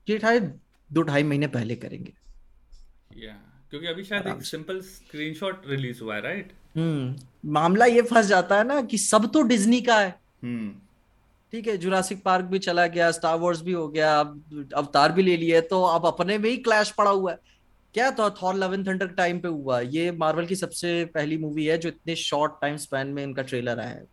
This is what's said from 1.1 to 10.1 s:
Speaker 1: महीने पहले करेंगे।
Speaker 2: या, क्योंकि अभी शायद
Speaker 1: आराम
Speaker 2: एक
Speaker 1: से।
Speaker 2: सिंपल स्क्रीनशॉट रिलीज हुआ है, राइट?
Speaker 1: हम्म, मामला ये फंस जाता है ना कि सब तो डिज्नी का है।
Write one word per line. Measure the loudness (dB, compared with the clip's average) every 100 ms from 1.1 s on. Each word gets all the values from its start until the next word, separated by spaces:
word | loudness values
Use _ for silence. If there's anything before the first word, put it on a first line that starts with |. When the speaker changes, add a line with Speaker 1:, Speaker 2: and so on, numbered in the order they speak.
| 2
Speaker 1:
महीने | 2 0 -2
पहले | -2 -4 -8
करेंगे। | -10 -14 -16 -20 -20 -20 -20 _ _ -20 -20 _ _ -20
Speaker 2:
या, | -20 -20 -20 -20 _
क्योंकि | -10 -8
अभी | -8
शायद | -6 -4
Speaker 1:
आराम | -4 -8
Speaker 2:
एक |
Speaker 1:
से। | -8
Speaker 2:
सिंपल | -10 -8 -10
स्क्रीनशॉट | -12 -20 -16 -10 -8 -6 -8 -8 -6
रिलीज | -6 -6 -8
हुआ | -8
है, | -6
राइट? | -6 -8 -10 -18 -10 -4
Speaker 1:
हम्म, | -2 -2 -4 -8 -14 _ -4
मामला | 0 4 6
ये | 6 6
फंस | 6 4 6
जाता | 4 4 2
है |
ना | 2 0
कि | -2 -2
सब | 2 2 4
तो | 4
डिज्नी | 4 4 4 4
का | 4 4
है। | 2